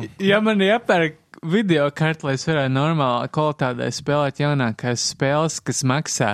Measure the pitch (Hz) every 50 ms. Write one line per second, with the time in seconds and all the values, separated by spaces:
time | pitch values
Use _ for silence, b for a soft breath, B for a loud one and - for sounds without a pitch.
0 | 120 - - - 196 190 196 214 214 220 220 196 190 190 214 233 233 - 208 175
1 | 165 156 156 - _ _ - - - 160 170 220 233 190 165 147 143 143 - -
2 | 160 156 160 156 - 143 135 131 - 165 160 147 139 131 131 135 143 160 165 156
3 | 139 127 120 123 127 127 - 156 151 151 147 - 143 127 123 120 123 127 120 -
4 | - 147 143 147 147 139 - - 147 147 147 139 127 117 107 - - 123 120 117
5 | - - - - 139 135 143 151 160 160 - - - - 127 - 139 127 127 151
6 | 156 - - - 131 107